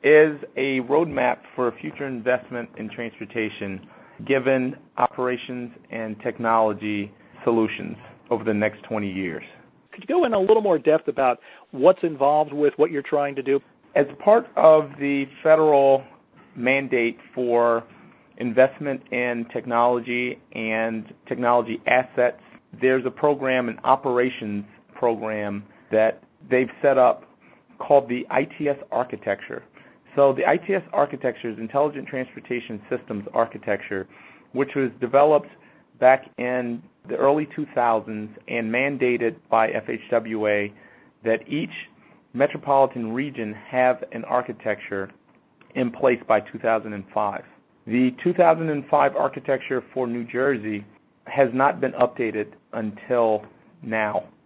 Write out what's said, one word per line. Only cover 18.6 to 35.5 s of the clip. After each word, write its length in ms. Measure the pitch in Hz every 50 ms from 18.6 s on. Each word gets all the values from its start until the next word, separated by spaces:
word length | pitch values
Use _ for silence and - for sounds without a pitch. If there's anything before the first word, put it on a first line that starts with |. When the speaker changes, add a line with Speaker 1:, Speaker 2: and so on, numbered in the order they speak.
| 131 135 - - 151 143 135 127 - _
Speaker 1:
in 340 | - 120 123 123 120 120 117 -
technology 880 | - 120 110 123 120 117 120 123 123 120 117 127 120 123 123 123 - - _ _ -
and 600 | 113 113 110 110 110 113 113 113 113 107 - - _ _ -
technology 540 | 127 117 123 120 120 123 117 113 110 - - -
assets, 520 | 120 127 127 - - - 120 123 - - _ - - - _ _ - -
there's 280 | 127 131 131 131 120 127
a 40 |
program, 580 | 123 - - 147 147 135 135 131 131 127 123 117
an 100 | 110 - -
operations 840 | - 131 127 - 139 123 123 123 127 123 - 117 107 101 104 101 - - - _ _ -
program, 680 | - - 120 113 107 113 110 107 107 104 104 101 101 104 - - - _ _
that 300 | 107 107 110 110 - - _ _ _ _ - 131
they've 220 | 127 127 131 117 - - -
set 160 | 143 135 131
up 240 | 127 123 - - - _ _ _ _ - - _ _ _ _ _
called 300 | - - 147 139 131 117
the 180 | 123 123 - -
I 140 | - 135 139
T 240 | 139 - - 151 143
S 100 | 139 139 - _
architecture. 720 | - 110 127 127 - 101 - 110 101 98 - - 123 120 - _ _ - - - _ _ _ _ -
So 200 | - 139 139 135
the 120 | 131 -
I 120 | - 147 180
T 180 | - - 190
S 80 | 190 - -
architecture 580 | - - 143 143 - 131 - 127 113 - - 120
is 80 | 110 110
Intelligent 520 | 113 110 - 139 147 151 - 139 - -
Transportation 720 | - 131 127 - - - - - 123 120 113 - 113 104 104 -
Systems 360 | 127 120 - - 113 104 101 104 -
Architecture, 720 | - 117 113 - 107 - - 104 98 - - 104 95 95 _ - - - - - - _ _
which 240 | - 123 139 135 -
was 160 | 143 135 123 117 -
developed 480 | 127 117 123 139 143 151 151 143 - -